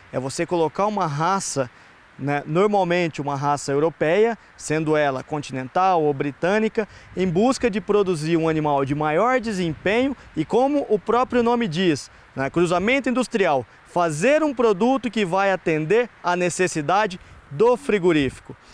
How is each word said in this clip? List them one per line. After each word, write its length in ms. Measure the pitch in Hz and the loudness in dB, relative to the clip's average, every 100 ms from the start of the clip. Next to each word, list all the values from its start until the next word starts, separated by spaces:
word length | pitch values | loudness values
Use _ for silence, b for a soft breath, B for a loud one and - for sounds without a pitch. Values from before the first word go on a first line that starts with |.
| B | B
é 80 | 135 | -8
você 240 | 131 - | -6 -4
colocar 420 | 165 175 156 - 202 | -2 0 0 0 -2
uma 200 | 208 170 | -2 -2
raça, 640 | 143 165 196 - 139 123 - B B B - | -2 0 0 -2 -4 -4 -8 B B B -10
né, 260 | 135 143 143 | -4 -4 -2
normalmente 760 | 160 208 202 180 175 170 - | 0 2 2 2 0 0 -4
uma 140 | 139 | -6
raça 380 | 139 143 143 - | -2 0 -2 0
europeia, 680 | 139 160 - 151 185 226 220 B B | 0 0 0 0 2 2 0 B B
sendo 400 | - 151 156 151 | -4 -2 0 2
ela 260 | 143 131 | 2 -2
continental 800 | - 151 139 135 131 180 190 180 | -6 -8 -8 -10 -4 0 2 4
ou 100 | 151 | 2
britânica, 760 | 139 147 135 170 208 220 226 208 B B - | 0 -4 -2 0 0 0 -2 -6 B B -4
em 100 | 185 | -2
busca 440 | 165 240 254 240 | 2 2 2 0
de 100 | 208 | -2
produzir 560 | 180 208 190 170 156 165 | 0 0 2 0 0 0
um 120 | 160 | 2
animal 360 | 156 151 143 | 0 0 0
de 100 | 139 | 0
maior 460 | 143 151 156 226 262 | -2 0 2 2 0
desempenho 760 | 226 190 175 147 180 220 269 254 B - | -2 -4 -4 -2 -2 0 0 -4 B -6
e, 80 | |
como 420 | 160 214 269 294 - | -2 2 2 0 0
o 100 | 170 | -2
próprio 440 | - 233 254 247 | 0 0 2 2
nome 240 | 233 240 226 | 2 2 0
diz, 440 | 151 190 143 - B B - | 0 0 0 -4 B B -6
né, 140 | 135 | -4
cruzamento 580 | 165 175 175 202 269 262 | 0 2 2 0 0 0
industrial, 580 | 247 233 220 180 143 117 B B | -2 -2 0 2 0 -2 B B
fazer 560 | 175 170 147 214 302 | -2 -2 0 2 2
um 120 | 311 | 2
produto 560 | 254 233 185 233 269 247 | 2 2 2 2 0 -2
que 140 | 220 | -2
vai 260 | 196 185 196 | -2 0 0
atender 600 | 185 - 156 156 214 240 - | 0 0 -2 2 0 0 -4
à 140 | 170 175 | -4 -2
necessidade 840 | 180 - 180 160 143 185 214 180 B B - | -2 0 -2 -2 0 0 0 -4 B B -8
do 280 | 139 226 247 | 0 2 2
frigorífico. 800 | - 208 180 156 135 - - 135 B | 0 0 2 2 0 -4 -16 -20 B